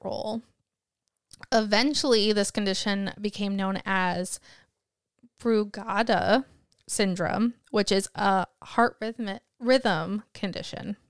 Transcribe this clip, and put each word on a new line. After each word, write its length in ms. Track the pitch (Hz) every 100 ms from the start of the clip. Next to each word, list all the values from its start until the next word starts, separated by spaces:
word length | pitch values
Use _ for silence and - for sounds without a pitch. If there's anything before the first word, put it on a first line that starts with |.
role. 400 | - - 214 226 - _ _ _ _ _ _ _ _ - -
Eventually, 800 | 226 214 208 277 285 285 220 208
this 200 | 208 202
condition 600 | - 196 185 214 196 196 -
became 360 | 208 202 202 196
known 240 | 190 196
as 540 | - 190 180 175 185 - - - _ _ _ _ _ _ 240 _
Brugada, 1040 | 233 220 208 202 220 202 226 180 185 240 269 _ _ _ -
syndrome, 640 | - 196 180 165 - 233 - -
which 220 | 208 202
is 160 | 196 - -
a 300 | 196 190 175 _
heart 340 | - - 240 -
rhythm, 380 | 220 226 208 196 _ -
rhythm 640 | 240 254 220 160 165 208 -
condition. 640 | - 190 180 - - - 202